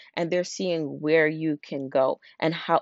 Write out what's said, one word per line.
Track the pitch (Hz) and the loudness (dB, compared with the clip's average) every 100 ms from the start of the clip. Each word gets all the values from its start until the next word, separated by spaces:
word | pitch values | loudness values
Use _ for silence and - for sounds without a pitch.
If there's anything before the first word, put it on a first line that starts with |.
| - | -10
and | - 170 | -4 -2
they're | 180 | 0
seeing | 180 - 185 165 147 139 | -2 -4 -2 -2 -4 -4
where | 151 160 156 | 2 4 4
you | 160 160 147 | 2 -2 -4
can | - 139 135 | -6 -8 -2
go | 135 131 - - - | 2 2 0 -8 -4
and | 160 | -2
how, | 170 - 165 | -2 0 0